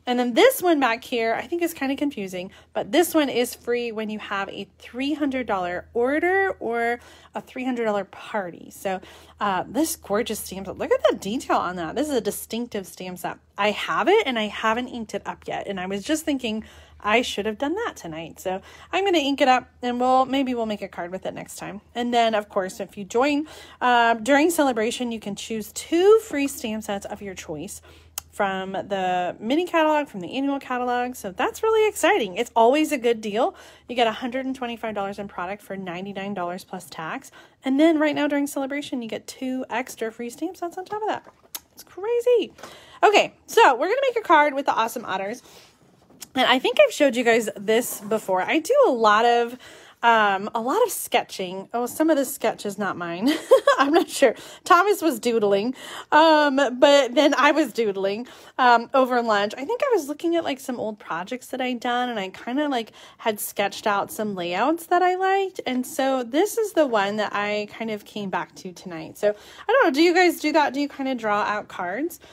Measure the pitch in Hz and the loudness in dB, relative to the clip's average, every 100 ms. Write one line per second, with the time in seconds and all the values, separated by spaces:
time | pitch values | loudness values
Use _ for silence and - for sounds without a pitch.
0 | - 247 247 233 466 523 359 311 262 226 | -4 0 2 6 6 6 2 2 2 -2
1 | - 240 226 226 240 339 330 - 262 269 | -4 -2 -2 -2 -4 -4 -4 -4 -4 -2
2 | 294 277 190 185 185 - _ - 175 262 | -4 -4 -8 -8 -12 -14 _ -8 0 2
3 | 339 330 277 233 240 - - 240 240 220 | 2 2 0 0 -2 -4 -4 -4 -4 -6
4 | 214 214 - 196 196 - 196 _ - 240 | -6 -8 -6 -6 -6 -8 -14 _ -16 -6
5 | 277 294 294 262 226 196 180 175 - 226 | -4 -2 -2 -2 -2 -2 -2 -6 -6 -2
6 | 240 302 349 381 392 - 226 233 233 240 | 0 2 2 2 0 -2 -4 -2 -2 -4
7 | - - - 220 - 262 254 240 220 202 | -8 -20 -16 -14 -12 -8 -4 -2 -2 -2
8 | 190 - - 214 180 - - - 196 190 | -4 -12 -8 -6 -6 -10 -18 -8 -6 -6
9 | - - - - 214 185 - 220 320 - | -8 -20 -20 -6 -2 -2 -2 -2 -2 -4
10 | - 202 233 214 - 190 190 - 254 523 | -4 -2 -2 -6 -8 -10 -10 -6 0 2
11 | 587 254 196 247 - 262 180 180 160 180 | 2 0 -4 -6 -2 0 0 -4 -6 -4
12 | 302 269 202 - - 220 233 208 185 - | -2 -2 -2 -6 -8 -8 -6 -8 -10 -14
13 | 185 180 170 - _ - 208 202 - 165 | -14 -10 -10 -10 _ -2 -2 -2 -2 0
14 | 226 427 269 240 214 - 226 226 247 240 | 4 4 4 -2 -4 -2 -2 0 -4 -8
15 | 214 196 - 175 - 151 - 196 180 202 | -8 -8 -8 -12 -8 -8 -6 -6 -6 -6
16 | 196 311 311 277 240 220 214 - - - | -4 -4 -2 -4 -2 -6 -8 -18 -20 -8
17 | 208 220 240 - 208 214 277 370 466 - | 0 2 2 -4 -4 -2 -2 -2 -4 -8
18 | 175 156 165 - 185 196 - - - 349 | -12 -12 -12 -10 -6 -6 -8 -20 -6 -2
19 | 392 349 277 269 277 254 247 - 247 240 | 2 2 2 2 4 4 0 -8 -4 0
20 | 254 262 262 269 262 240 220 208 190 - | 4 4 4 0 0 -2 -4 -4 -8 -10
21 | 175 185 180 - - - 160 202 _ 233 | -10 -8 -8 -10 -12 -12 -12 -14 _ -6
22 | 240 240 226 214 208 214 185 - 190 - | 0 2 2 2 -2 -2 -4 -6 -12 -12
23 | 190 233 277 285 311 - - - 247 240 | -4 0 2 2 -2 -10 -20 -4 2 4
24 | 233 233 220 285 320 339 285 226 220 233 | 4 2 4 4 4 4 2 2 -2 -4
25 | 247 226 208 196 - 226 202 - - 330 | -6 -8 -8 -10 -8 -8 -8 -12 -2 4
26 | 381 440 - 285 277 - 226 220 214 202 | 6 6 4 -4 -4 -4 -8 -8 -6 -8
27 | - 202 202 185 - 156 175 - - - | -8 -12 -12 -12 -10 -10 -10 -14 -20 -20
28 | - - - - 202 190 190 190 - 196 | -18 -18 -12 -4 -2 -2 -6 -6 -4 -2
29 | 185 180 180 - 214 294 359 330 311 302 | 0 0 -2 -4 -2 0 0 2 2 2
30 | 285 202 175 262 277 277 - 247 247 247 | -2 -8 -8 -4 -2 -4 -4 -4 -2 -2
31 | 247 254 208 180 320 453 440 440 440 - | -4 -6 -10 -4 -4 0 2 4 2 2
32 | 320 392 208 180 233 - 226 294 311 294 | 2 2 0 -4 -2 4 6 6 2 0
33 | 233 233 214 202 320 370 - - - 247 | 0 0 -2 -2 -2 -4 -20 -20 -8 0
34 | 226 214 254 254 262 262 240 226 226 208 | 0 0 -6 -4 -6 -6 -8 -6 -6 -6
35 | 196 202 202 - 180 208 - 196 185 175 | -6 -6 -10 -8 -8 -8 -10 -10 -8 -8
36 | 196 202 196 196 175 185 - 185 - - | -8 -8 -8 -6 -6 -8 -10 -14 -14 -12
37 | 160 233 - - - _ 269 269 320 311 | -10 -10 -12 -20 -20 _ -2 4 6 6
38 | 302 285 294 285 285 - 269 285 285 262 | 2 0 0 0 -2 -4 -4 -6 -6 -8
39 | 226 214 - - 262 254 254 226 254 - | -8 -10 -12 -10 -6 -6 -6 -6 -8 -8
40 | 226 220 240 240 330 359 349 359 370 427 | -8 -8 -12 -8 -8 -6 -10 -10 -10 -6
41 | 427 - - _ _ - _ - - - | -4 -4 -8 _ _ -18 _ -20 -20 -10
42 | 415 480 480 480 247 - - - - - | -2 0 4 2 2 -8 -20 -20 -18 2
43 | 370 403 185 _ - - 381 240 330 508 | 4 6 2 _ -2 6 6 6 0 0
44 | 554 466 - 320 294 269 294 254 226 247 | 0 -2 4 6 4 0 -2 0 -2 -4
45 | 214 190 196 247 - - - _ _ _ | -8 -6 -6 -10 -16 -20 -20 _ _ _
46 | _ - - 262 240 254 359 494 480 - | _ -20 -8 0 4 4 2 4 4 6
47 | 294 226 233 226 214 - 202 220 247 - | 2 2 4 2 2 -6 0 0 0 -6
48 | 202 214 - 185 180 285 311 571 480 247 | -4 -4 0 -2 0 -2 2 4 6 6
49 | 220 208 240 240 240 247 - - - - | 6 6 6 4 0 -6 -18 -20 -20 -2
50 | 233 226 208 190 208 - 226 359 494 - | 4 4 4 0 -4 -6 -2 0 0 -2
51 | - - 208 - 185 190 190 233 247 - | -2 -2 -2 -8 -8 -8 -6 -6 -4 0
52 | 311 294 262 - 226 - 208 190 190 160 | 2 2 0 -2 -4 -4 -8 -6 -6 -4
53 | 175 170 233 320 - 494 - 523 277 330 | -6 -2 0 0 4 4 6 2 4 2
54 | 330 - 254 - - - - 349 381 403 | 2 2 2 2 -10 -6 4 4 6 2
55 | 330 240 240 226 208 202 226 262 - - | 0 0 0 2 2 2 0 -6 -12 -14
56 | - 302 320 302 294 269 285 254 285 285 | 2 6 6 6 4 2 0 4 6 6
57 | 247 247 294 269 285 294 285 214 220 196 | 4 4 4 4 4 4 0 0 -2 0
58 | 190 208 254 - - - 254 233 233 269 | -2 -4 -10 -16 -12 2 6 6 4 2
59 | 254 247 233 208 208 226 285 480 587 440 | 2 2 2 2 0 -4 -6 -2 2 0
60 | 277 294 339 330 - 269 - 233 208 214 | 0 -4 -2 -2 -2 -6 -8 -6 -6 -8
61 | - 165 190 247 - 262 254 247 247 240 | -8 -8 -8 -10 -10 -6 -4 -4 -2 -2
62 | 247 220 190 - - 254 302 254 220 - | -2 -4 -8 -10 -6 -4 -2 -2 -6 -14
63 | - - - 214 - - 196 - 220 202 | -20 -8 -4 -4 -6 -4 -4 -2 -2 -2
64 | 196 - 214 190 175 180 254 330 - 349 | -2 -4 -6 -4 -4 0 0 0 2 2
65 | 359 370 381 392 392 - - 254 247 - | 4 2 2 2 0 -6 -4 -4 -4 -2
66 | 269 262 233 277 415 - 427 339 294 226 | 0 0 0 0 0 0 -2 2 2 2
67 | 196 214 208 202 208 208 208 - 226 214 | 0 -2 -2 -2 -2 -4 -6 -8 -8 -8
68 | 208 214 196 175 156 - 190 175 185 165 | -10 -10 -4 -4 -6 -12 -16 -14 -12 -12
69 | 160 - 208 208 - - - 494 415 269 | -12 0 0 0 -8 -12 2 4 4 6
70 | 349 339 359 285 302 294 285 254 285 - | 4 6 4 4 0 2 2 0 -4 -4
71 | 269 262 220 208 208 208 - - 180 208 | -4 -2 0 0 0 -4 -6 -8 -6 -4
72 | 330 - - | -6 -8 -20